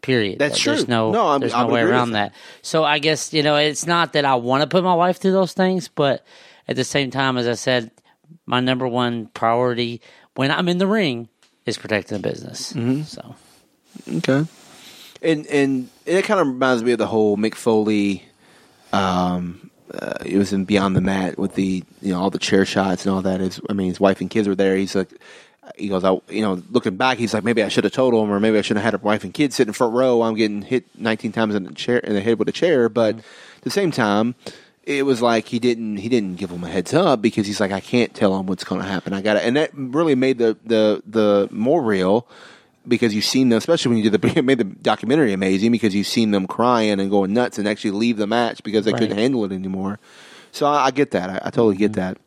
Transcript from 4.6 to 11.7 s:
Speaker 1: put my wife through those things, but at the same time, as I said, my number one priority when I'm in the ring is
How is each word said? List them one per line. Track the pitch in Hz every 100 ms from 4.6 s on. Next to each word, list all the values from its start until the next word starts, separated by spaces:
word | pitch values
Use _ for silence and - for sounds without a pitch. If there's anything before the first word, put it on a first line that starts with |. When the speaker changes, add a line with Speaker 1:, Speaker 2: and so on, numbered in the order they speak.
| 147
Speaker 1:
put | 175
my | 185 170
wife | 180 180
through | 190
those | 190 185
things, | - 185 185 -
but | - 143 123 _ - - - -
at | 131
the |
same | 127 143 135
time, | 127 135 127
as | 120
I |
said, | 113 - 127 113 _ _ _ _ 160 -
my | 123
number | 127 131 127
one | 120 120 120 110
priority | - 113 117 123 117 117 117 - - _ -
when | 135
I'm | 156 180
in | 175
the | 190
ring | 220 175 120 117 _ _ _
is | -